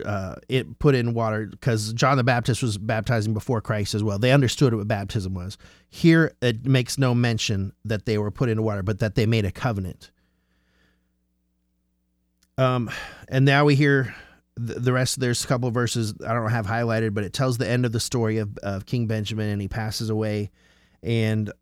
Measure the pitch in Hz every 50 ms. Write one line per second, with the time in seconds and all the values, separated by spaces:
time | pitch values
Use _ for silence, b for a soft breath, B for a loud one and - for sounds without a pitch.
0 | - - 104 98 95 92 - - - - 127 127 - 80 113 - - 147 135 123
1 | 117 120 117 117 113 110 110 107 110 95 - - - 131 113 107 107 107 113 120
2 | - 131 143 131 120 131 120 120 120 - 113 - 135 117 101 98 104 110 110 110
3 | 101 - 123 110 104 110 110 107 - - 123 110 - - 110 104 104 - - 104
4 | 104 110 101 98 117 123 135 143 135 113 - - 151 123 113 107 104 107 113 101
5 | 98 95 - 113 92 92 95 90 85 95 - - b b b b b b b -
6 | - 165 165 165 160 131 - - 127 123 110 110 - 135 131 127 123 - - 139
7 | 135 127 120 120 120 120 113 107 - - 107 98 95 98 - _ - 107 113 98
8 | - 120 107 104 104 104 - - 135 120 110 110 110 110 104 101 92 107 110 104
9 | 117 104 - 127 107 110 117 113 98 90 - - - 127 110 98 92 87 - -
10 | - - _ _ _ _ _ _ _ _ _ _ _ _ _ _ _ _ _ _
11 | _ _ _ _ _ _ _ _ _ _ _ _ _ _ _ _ _ _ _ _
12 | _ _ _ _ _ _ _ _ _ _ _ - 131 127 127 123 117 110 B B
13 | B B B B B B - 131 135 139 135 143 147 147 143 135 151 143 139 135
14 | 127 104 B B B B B B B _ - 117 117 110 - 98 120 127 127 127
15 | 131 - - 131 127 123 120 - - - 139 120 127 123 110 123 120 110 - 120
16 | 110 104 - - - - 113 120 113 107 120 117 104 92 113 117 120 117 110 113
17 | 113 110 101 107 101 87 - - 135 131 123 117 131 92 120 123 123 120 110 113
18 | - - - 123 113 110 110 110 107 101 98 - - 101 101 95 - - - 120
19 | 117 107 113 110 104 98 110 107 107 104 104 101 101 92 - 120 110 107 98 -
20 | 117 110 110 107 110 107 107 104 104 98 b b b b b b b b b b
21 | b 104 117 113 110 110 110 107 107 101 - _